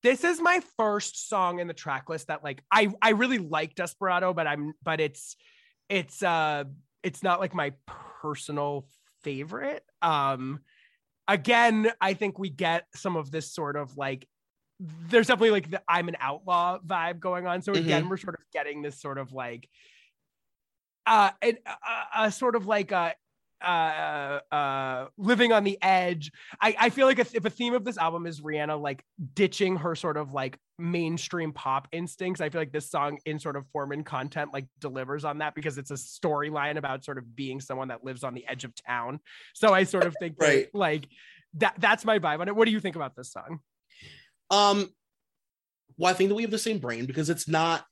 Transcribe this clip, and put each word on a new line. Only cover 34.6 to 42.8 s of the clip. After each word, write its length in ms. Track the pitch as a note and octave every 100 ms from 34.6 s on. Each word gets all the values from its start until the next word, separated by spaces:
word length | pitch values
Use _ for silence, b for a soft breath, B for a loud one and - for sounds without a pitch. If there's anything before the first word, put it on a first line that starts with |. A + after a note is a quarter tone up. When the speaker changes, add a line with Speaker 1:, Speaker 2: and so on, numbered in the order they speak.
| C3 _
Speaker 1:
delivers 440 | D3 C3 C3 D3
on 140 | D3 D3
that 180 | D3+ D3+
because 220 | D3+ C#3
it's 140 | C3+
a 20 |
storyline 840 | C#3 - - F3 D3 D3 D3+ D3 D3+
about 280 | C#3+ C3+ C3+
sort 120 | C3+
of 160 | A#2
being 280 | A#2 C3+ C3
someone 260 | C3+ C3 C3
that 160 | A#2
lives 220 | B2+ B2+ C3+
on 80 |
the 120 | B2 A#2+
edge 180 | B2+ B2+
of 80 | -
town. 460 | - B2 A#2 D3 B B B
So 200 | - A3
I 100 | F#3+
sort 220 | F#3 F#3+ F3+
of 100 | D#3+
think 180 | E3+ D3+
that, 60 | D#3
Speaker 2:
Right. 220 | C3+ C3+
Speaker 1:
like, 340 | G3+ F3+ D3+ C#3 b b b b
that, 220 | D#3+ G3+ -
that's 260 | G#3 A3
my 160 | A3 G#3+
vibe 220 | D#3+ D3+
on 80 | F3+
it. 60 | G#3
What 80 | A3+
do 60 |
you 100 | G#3+